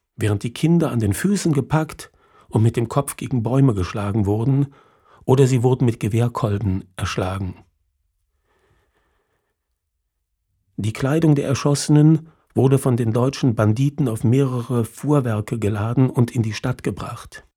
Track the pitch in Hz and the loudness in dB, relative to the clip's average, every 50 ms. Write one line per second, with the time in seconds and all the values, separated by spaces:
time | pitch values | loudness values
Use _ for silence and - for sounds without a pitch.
0 | _ _ _ - 104 107 104 101 - 120 117 - - 160 170 170 160 135 120 120 | _ _ _ -4 -2 -2 -2 -2 -4 -8 -6 -2 0 2 2 2 2 0 -2 0
1 | 110 98 98 - - 185 202 190 - 170 151 143 123 - - 156 156 156 - - | 0 0 0 0 0 -2 0 0 0 0 0 0 -2 -2 -2 -2 -2 -4 -8 -14
2 | - - _ _ _ _ _ _ _ - - 120 107 117 113 - 120 113 - 143 | -20 -20 _ _ _ _ _ _ _ -4 0 2 2 2 2 0 -4 -2 -2 -2
3 | 143 - - - - 120 - 123 110 113 123 135 135 135 110 95 90 - - 110 | -2 -2 -4 -10 -8 -6 -4 -4 -2 0 2 4 4 4 4 2 -2 -4 -4 -6
4 | 101 101 101 113 104 98 101 107 117 131 135 139 139 139 - - _ _ _ _ | -4 -4 -2 -2 0 0 0 -2 0 0 0 0 0 -2 -6 -14 _ _ _ _
5 | _ _ _ - - - 127 131 139 123 131 123 113 127 127 127 131 120 113 - | _ _ _ -8 -2 2 4 4 4 4 2 2 2 2 2 2 0 0 -2 -2
6 | - 107 101 113 117 120 120 - - 107 101 98 104 101 92 95 - - _ - | -4 -2 0 0 -2 -2 -2 -2 -4 -2 -2 -2 -2 -2 -4 -4 -6 -10 _ -8
7 | - 92 - - 98 92 95 98 98 92 90 - - _ _ _ _ _ _ _ | -8 -6 -4 -4 -6 -6 -6 -6 -8 -10 -10 -14 -20 _ _ _ _ _ _ _
8 | _ _ _ _ _ _ _ _ _ _ _ _ _ _ _ _ _ _ _ _ | _ _ _ _ _ _ _ _ _ _ _ _ _ _ _ _ _ _ _ _
9 | _ _ _ _ _ _ _ _ _ _ _ _ _ _ _ _ _ _ _ _ | _ _ _ _ _ _ _ _ _ _ _ _ _ _ _ _ _ _ _ _
10 | _ _ _ _ _ _ _ _ _ _ _ _ _ _ _ - 101 107 110 - | _ _ _ _ _ _ _ _ _ _ _ _ _ _ _ -8 -6 -6 -4 -4
11 | - 131 143 165 165 156 147 139 - - 139 - - 147 143 139 - - 151 147 | -2 0 0 2 4 4 4 2 2 -2 -2 0 0 0 0 0 2 4 4 6
12 | 147 156 160 156 - - _ _ _ _ - - 120 135 139 135 - 135 123 117 | 6 6 4 4 0 -6 _ _ _ _ 0 2 2 4 4 2 2 2 0 0
13 | 123 113 110 120 120 135 143 - - 135 110 113 110 104 110 117 135 147 147 - | 0 0 0 0 0 0 0 0 0 0 2 2 2 2 2 2 0 -2 0 -2
14 | 151 123 110 107 - 110 120 135 139 131 127 123 120 - 127 120 113 - - - | -2 -4 -2 -2 0 2 2 2 2 0 -2 -4 -6 -4 -2 -2 -2 -2 -6 -8
15 | - 139 147 147 131 120 110 104 107 - 127 117 107 101 107 107 104 113 120 135 | -2 0 2 2 2 0 -2 -4 -4 -4 -6 -4 -2 -2 -2 -2 -2 -2 2 2
16 | 131 127 - - 120 117 - 123 110 110 104 - - 127 123 - - - 101 - | 2 2 4 2 0 0 0 -2 -2 -2 -4 -6 -4 -6 -6 -4 -6 -8 -6 -8
17 | - - - - - - - - - _ _ | -10 -12 -12 -14 -16 -18 -20 -20 -20 _ _